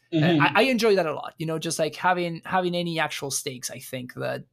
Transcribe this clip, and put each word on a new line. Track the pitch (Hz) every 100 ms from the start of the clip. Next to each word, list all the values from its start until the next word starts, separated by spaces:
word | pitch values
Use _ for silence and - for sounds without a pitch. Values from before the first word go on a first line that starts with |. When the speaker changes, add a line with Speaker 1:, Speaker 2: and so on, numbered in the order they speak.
| _
Speaker 1:
Uh, | 165
Speaker 2:
Mm-hmm. | 160 165
Speaker 1:
I, | 170 202
I |
enjoy | 262 247 226 190
that | 160
a |
lot, | 131 - -
you | 160
know, | 160
just, | 160 156
like, | 160
having, | - 180 180 175 165
having | - 190 180
any | 175 175 160
actual | 151 - 143
stakes. | 127 - 127 -
I | 143
think | - 131 127
that | 131 131 131 131